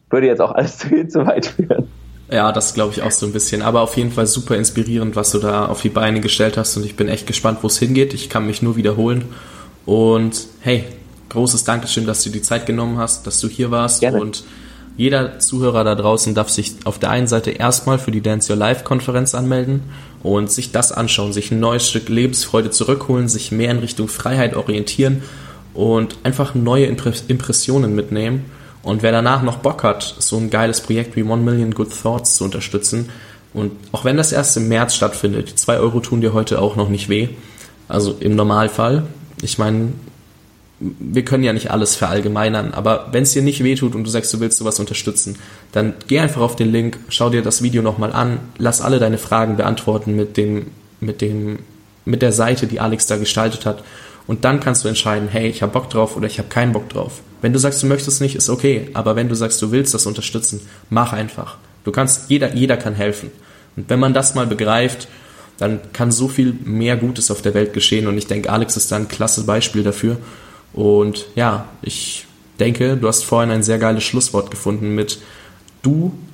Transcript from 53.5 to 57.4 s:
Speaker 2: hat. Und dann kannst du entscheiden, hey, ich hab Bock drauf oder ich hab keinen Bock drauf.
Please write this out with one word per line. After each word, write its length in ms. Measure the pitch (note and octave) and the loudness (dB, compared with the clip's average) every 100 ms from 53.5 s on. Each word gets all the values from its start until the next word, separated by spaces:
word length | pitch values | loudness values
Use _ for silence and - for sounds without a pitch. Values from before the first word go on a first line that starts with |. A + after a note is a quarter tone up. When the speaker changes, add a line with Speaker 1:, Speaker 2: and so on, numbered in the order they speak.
| A2+ G#2+ | 0 -4
Speaker 2:
hat. 180 | G#2 - - - - - | -6 -10 -20 -20 -14 -6
Und 180 | A2+ | 0
dann 160 | B2+ C#3 | 2 2
kannst 240 | C3+ A#2+ | 0 0
du 40 | G#2+ | 0
entscheiden, 400 | A2 A2 G#2 G#2 | 0 0 -2 -2
hey, 220 | A2 A2+ | -2 -2
ich 120 | A2 | -2
hab 120 | G#2 | -2
Bock 160 | B2+ B2+ | -2 -2
drauf 260 | A2+ A2 - | 0 0 0
oder 120 | G#2+ | -4
ich 120 | - | -4
hab 100 | - | -4
keinen 240 | A#2+ B2 | 0 2
Bock 160 | G#2+ - | 0 -2
drauf. 320 | G2+ - - - - | -6 -6 -10 -20 -4